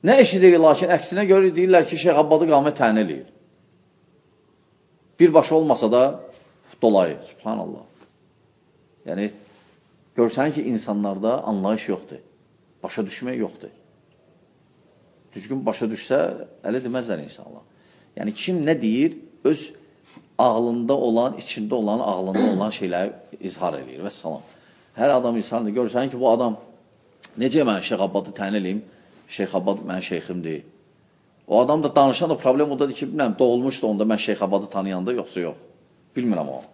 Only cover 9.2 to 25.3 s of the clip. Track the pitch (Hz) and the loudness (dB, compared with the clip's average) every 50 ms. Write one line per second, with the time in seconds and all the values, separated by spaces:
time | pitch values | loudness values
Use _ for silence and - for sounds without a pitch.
9.2 | 104 104 104 - - _ _ _ _ _ _ _ _ _ _ _ _ _ _ - | -6 -6 -8 -12 -20 _ _ _ _ _ _ _ _ _ _ _ _ _ _ 0
10.2 | 117 113 - 135 135 156 143 147 - 127 120 107 - - 104 104 101 101 98 95 | 0 2 2 0 -2 -2 -2 -4 -4 -4 -4 -4 -4 -4 -4 -4 -4 -4 -6 -4
11.2 | 101 110 123 147 - 107 107 98 95 98 110 107 - - 98 87 - - 76 71 | -2 -2 -2 -2 -4 -4 -4 -2 -2 -2 -2 -4 -4 -6 -6 -6 -8 -16 -20 -20
12.2 | - _ _ _ _ _ _ _ _ _ _ _ - - - - 107 98 - - | -20 _ _ _ _ _ _ _ _ _ _ _ -14 -10 -8 -8 -8 -8 -8 -10
13.2 | 123 123 127 120 107 - - - - - _ _ _ _ _ _ _ _ _ _ | -10 -8 -6 -6 -6 -8 -8 -16 -20 -20 _ _ _ _ _ _ _ _ _ _
14.2 | _ _ _ _ _ _ _ _ _ _ _ _ _ _ _ _ _ _ _ _ | _ _ _ _ _ _ _ _ _ _ _ _ _ _ _ _ _ _ _ _
15.2 | _ _ _ 98 95 107 135 135 107 107 104 - 120 110 110 - - - 131 143 | _ _ _ -18 -12 -8 -8 -4 -4 -4 -4 -4 -6 -6 -6 -8 -4 -2 0 0
16.2 | 160 87 95 - - - - - - 78 110 131 127 123 123 127 120 113 98 78 | 0 0 -4 -10 -14 -18 -20 -10 -6 -4 -4 -4 -4 -4 -6 -6 -6 -6 -8 -8
17.2 | 71 - - - - - - - _ _ _ _ _ _ _ _ _ _ _ - | -8 -14 -18 -20 -20 -20 -20 -20 _ _ _ _ _ _ _ _ _ _ _ -8
18.2 | - 104 107 - - - 185 175 147 151 165 139 120 110 110 123 143 165 - - | -8 -8 -8 -6 -6 -4 -2 -2 0 0 0 0 0 -2 0 2 0 0 -2 -6
19.2 | - - _ _ _ 135 156 151 - - - - _ _ _ _ _ _ _ - | -20 -20 _ _ _ 0 0 0 -4 -16 -18 -20 _ _ _ _ _ _ _ -20
20.2 | _ _ _ - 120 123 110 113 120 120 117 120 117 117 139 139 127 120 113 117 | _ _ _ 2 2 2 2 2 0 0 -2 -2 0 0 0 0 2 0 2 2
21.2 | 120 135 - - - - - - 107 107 131 120 107 104 107 120 - 107 98 90 | 0 0 -4 -8 -10 -10 -8 -8 -6 -4 -4 -2 -2 -2 -2 -2 -2 -4 -4 -4
22.2 | 95 95 95 - - 113 101 92 101 107 104 - 101 90 87 87 92 101 - - | -4 -4 -2 0 0 0 0 -2 -4 -4 -6 -6 -6 -4 -2 -2 -4 -4 -6 -12
23.2 | - - - - - 95 87 82 90 87 78 69 65 64 65 67 87 104 - - | -20 -20 -20 -14 -12 -12 -10 -6 -6 -6 -6 -6 -12 -14 -14 -12 -12 -12 -12 -10
24.2 | - 80 78 62 - - _ _ _ _ _ _ _ _ _ - 117 143 139 127 | -10 -10 -10 -10 -14 -20 _ _ _ _ _ _ _ _ _ 0 2 2 2 2
25.2 | 123 120 | 0 0